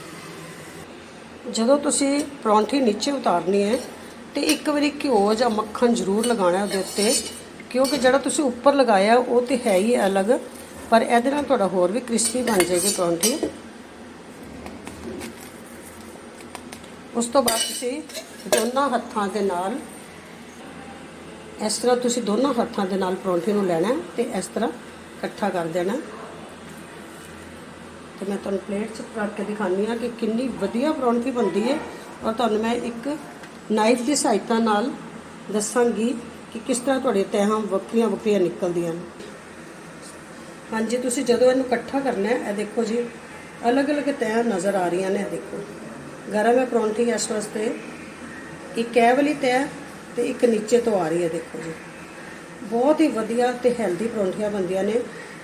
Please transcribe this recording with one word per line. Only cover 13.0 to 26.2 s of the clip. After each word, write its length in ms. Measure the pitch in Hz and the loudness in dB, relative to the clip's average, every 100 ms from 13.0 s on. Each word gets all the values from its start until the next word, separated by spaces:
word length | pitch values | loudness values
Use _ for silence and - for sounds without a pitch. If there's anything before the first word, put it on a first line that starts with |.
| 175 170 214 302 - - - - - - - - - - - - - - - - - - - - - - - - - - - - - - - - - - - - - 233 | 0 2 2 2 -2 -6 -14 -16 -18 -18 -18 -18 -18 -18 -16 -14 -14 -14 -14 -14 -12 -10 -10 -12 -16 -16 -16 -16 -16 -16 -16 -16 -16 -16 -14 -14 -14 -16 -16 -18 -6 -4
ਉਸ 100 | 233 | 2
ਤੋਂ 160 | 285 | 4
ਬਾਅਦ 180 | 240 226 | 4 2
ਤੁਸੀਂ 400 | - - 247 285 311 - - - 202 | -2 -4 -4 -6 -8 -12 -12 -14 0
ਦੋਨਾਂ 400 | 233 226 254 285 | 2 2 2 2
ਹੱਥਾਂ 380 | 233 - 220 202 | 0 -2 -2 -2
ਦੇ 120 | 208 | 0
ਨਾਲ, 380 | 196 175 190 254 - - - - - - - - - - - - - - - - - - 214 | 0 0 -2 -4 -8 -14 -16 -18 -18 -18 -18 -16 -16 -16 -16 -16 -16 -16 -16 -16 -16 -6 -4
ਇਸ 120 | - | 0
ਤਰ੍ਹਾਂ 180 | 240 247 | 4 4
ਤੁਸੀਂ 260 | 247 247 | 4 0
ਦੋਨਾਂ 300 | 202 214 277 | 2 2 4
ਹੱਥਾਂ 320 | 233 202 - 190 | 2 0 0 0
ਦੇ 100 | 190 | 0
ਨਾਲ 180 | 185 | 0
ਪਰੌਂਠੀ 380 | 190 190 175 190 | 0 0 0 2
ਨੂੰ 140 | 208 190 | 2 2
ਲੈਣਾ 220 | 165 190 | 2 2
ਹੈ 60 | 285 349 - | 0 -2 -4
ਤੇ 60 | 233 - | -2 -2
ਇਸ 80 | 185 | -4
ਤਰ੍ਹਾਂ 240 | - 233 | -2 -2
ਇਕੱਠਾ 800 | - - - - - 185 - 202 | -2 -12 -16 -16 -10 -8 -2 -2
ਕਰ 180 | 185 165 | 0 0
ਦੇਣਾ। 300 | 170 175 254 - - | 0 0 -2 -4 -12